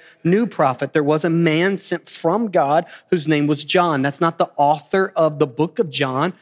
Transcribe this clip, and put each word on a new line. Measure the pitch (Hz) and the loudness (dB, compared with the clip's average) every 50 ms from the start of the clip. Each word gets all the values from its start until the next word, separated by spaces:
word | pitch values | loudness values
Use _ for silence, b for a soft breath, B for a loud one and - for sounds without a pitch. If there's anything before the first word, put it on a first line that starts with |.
| B B B B | B B B B
new | - 165 185 220 240 | -2 0 2 2 0
prophet. | - - - 151 131 123 - 143 135 | -2 -2 0 0 0 0 -2 -4 -2
There | - 156 | -2 0
was | 147 143 151 156 165 | 0 2 0 0 0
a | 165 | 0
man | 165 170 170 160 151 165 180 196 196 | 0 2 2 2 2 2 0 0 0
sent | 180 - - 180 165 - - | 0 0 -2 -2 -4 -6 -6
from | - - - 165 185 226 233 202 | -6 -4 -2 0 0 0 -2 0
God | 175 170 143 139 151 175 180 B B B B B | 0 0 2 2 2 0 0 B B B B B
whose | 185 170 147 | -2 -2 0
name | 156 151 147 147 | 0 0 0 2
was | 147 151 143 147 | 0 -2 -2 -2
John. | - - 180 175 170 156 131 | -2 0 2 2 2 0 0
That's | 135 143 - - | -2 -2 -2 0
not | 170 165 165 | -2 -2 0
the | - 175 - - | -2 -4 -2 0
author | - 143 147 156 147 - - - 190 190 196 - | 0 0 0 0 -2 -4 -2 -2 -2 0 0 0
of | 175 160 156 147 143 | 0 0 0 2 0
the | 151 | -2
book | 139 120 147 156 175 - - | -2 -2 -4 -4 -4 -2 -4
of | 202 147 | -4 -4
John. | 135 135 139 131 127 135 156 185 170 b | -2 -4 -4 -2 -2 -2 -2 -4 -4 b